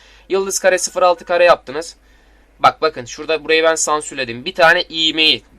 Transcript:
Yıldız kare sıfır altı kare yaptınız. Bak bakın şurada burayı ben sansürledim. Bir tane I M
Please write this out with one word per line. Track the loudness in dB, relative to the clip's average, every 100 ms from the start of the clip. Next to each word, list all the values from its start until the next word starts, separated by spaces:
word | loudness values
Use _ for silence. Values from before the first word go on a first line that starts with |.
| _ -20 _
Yıldız | -4 -4 -2
kare | 0 0
sıfır | -2 0
altı | 0 0 -2
kare | 2
yaptınız. | 4 4 2 -12 -12 -16 _ _ _ _ _ _
Bak | 0 2
bakın | -2 -4 -12
şurada | -14 -4 -4
burayı | 0 2
ben | 2 0
sansürledim. | -2 -4 -6 -10 -8 -8 -10
Bir |
tane | 2 4 4
I | 0 -4 -2
M | 0 0 0 -6